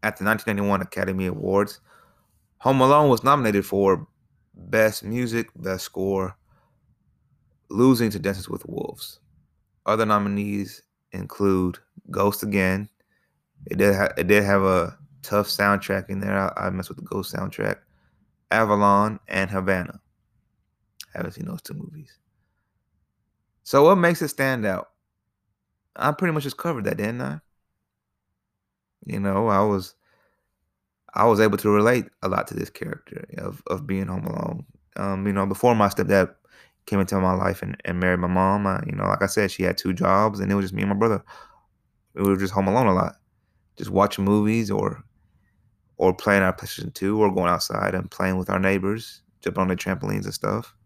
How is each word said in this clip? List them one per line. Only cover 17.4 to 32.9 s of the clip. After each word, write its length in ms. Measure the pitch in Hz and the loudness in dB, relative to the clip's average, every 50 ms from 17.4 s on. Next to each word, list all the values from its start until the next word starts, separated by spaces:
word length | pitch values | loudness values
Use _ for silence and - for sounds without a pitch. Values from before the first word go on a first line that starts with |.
| 98 95 - - - 50 50 - _ _ _ _ _ _ _ _ _ _ _ _ _ _ | -8 -8 -6 -4 -4 -4 -4 -6 _ _ _ _ _ _ _ _ _ _ _ _ _ _
Avalon 680 | - 107 113 104 104 104 104 101 101 101 104 107 107 101 _ | 0 0 2 2 2 2 4 4 4 4 2 0 -2 -8 _
and 240 | - - 95 98 92 | -6 -4 -2 -2 -2
Havana. 500 | 101 95 92 95 98 92 90 - - - _ _ _ _ _ _ _ _ _ _ _ _ _ _ _ _ _ _ _ _ - _ _ | -2 -4 -2 0 -2 -2 -2 -6 -12 -16 _ _ _ _ _ _ _ _ _ _ _ _ _ _ _ _ _ _ _ _ -20 _ _
Haven't 180 | - - - - | -12 -10 -10 -10
seen 140 | - - | -12 -12
those 160 | - - 170 - | -12 -12 -14 -14
two 100 | - - | -14 -14
movies. 460 | 151 - - 156 151 - _ _ _ _ _ _ _ _ _ _ _ _ _ _ _ _ _ _ _ _ _ _ _ _ _ _ _ _ _ _ _ _ | -14 -14 -16 -16 -20 -20 _ _ _ _ _ _ _ _ _ _ _ _ _ _ _ _ _ _ _ _ _ _ _ _ _ _ _ _ _ _ _ _
So 220 | - - 135 143 | 0 4 6 8
what 120 | 160 196 | 8 8
makes 240 | 190 175 170 175 - | 6 4 2 2 0
it 80 | 170 147 | -2 -6
stand 380 | - - 139 135 131 123 107 | -4 -2 -2 -2 -2 -2 -2
out? 240 | 104 92 90 - _ _ _ _ _ _ _ _ _ _ _ _ _ _ _ _ _ _ _ _ _ _ | -2 -2 -2 -6 _ _ _ _ _ _ _ _ _ _ _ _ _ _ _ _ _ _ _ _ _ _
I 160 | - - 139 147 | -4 -2 -2 -2
pretty 220 | - 185 175 160 | 0 -2 -2 -2
much 80 | 151 139 | -2 -4
just 160 | 143 - - | -6 -10 -6
covered 260 | - 170 165 123 104 | -6 -6 -6 -4 -4
that, 140 | 104 101 - | -4 -4 -4
didn't 240 | 104 104 117 123 - | -4 -6 -4 -6 -8
I? 180 | - 147 156 _ _ _ _ _ _ _ _ _ _ _ _ _ _ _ _ _ _ _ _ _ _ _ _ _ _ _ _ _ _ _ _ - | -8 -8 -10 _ _ _ _ _ _ _ _ _ _ _ _ _ _ _ _ _ _ _ _ _ _ _ _ _ _ _ _ _ _ _ _ -12
You 140 | - 113 107 | -10 -6 -4
know, 280 | 98 98 95 98 110 113 | -2 -2 0 0 0 2
I 120 | 101 95 | 2 2
was, 360 | 101 107 101 98 92 - - _ _ _ _ _ _ _ _ _ _ _ _ _ _ _ _ _ _ _ _ _ _ - - | 2 2 2 -2 -2 -6 -16 _ _ _ _ _ _ _ _ _ _ _ _ _ _ _ _ _ _ _ _ _ _ -12 0
I 140 | - 104 | 4 4
was 120 | 117 113 101 | 6 6 6
able 200 | 110 110 101 98 | 6 4 4 2
to 100 | - 104 | 2 4
relate 380 | 104 104 104 113 123 123 - - _ _ - | 4 6 6 4 4 2 0 -6 _ _ -6
a 60 | 98 | -2
lot 180 | 92 101 107 | -2 -2 -4
to 80 | - - | -4 -6
this 160 | - - - | -8 -8 -8
character 560 | _ - - - | _ -12 -10 -10